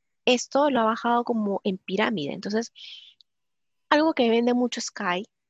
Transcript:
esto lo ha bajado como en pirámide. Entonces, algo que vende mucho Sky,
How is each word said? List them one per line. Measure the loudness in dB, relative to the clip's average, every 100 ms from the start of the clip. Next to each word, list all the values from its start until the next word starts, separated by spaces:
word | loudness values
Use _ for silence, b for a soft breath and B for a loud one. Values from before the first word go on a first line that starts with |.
| _ _
esto | 2 2 2 2 2
lo | 2
ha |
bajado | 0 0 0 0
como | 0 -2 -2 -2
en | -4 -4
pirámide. | -4 -2 0 0 -4
Entonces, | -6 -4 -4 -6 B B B B B _ _ _ _ _ _ 0
algo | 2 2
que | 2 2
vende | 2 2
mucho | 0 -2 -4
Sky, | -10 -6 -4 -4 -6 _ _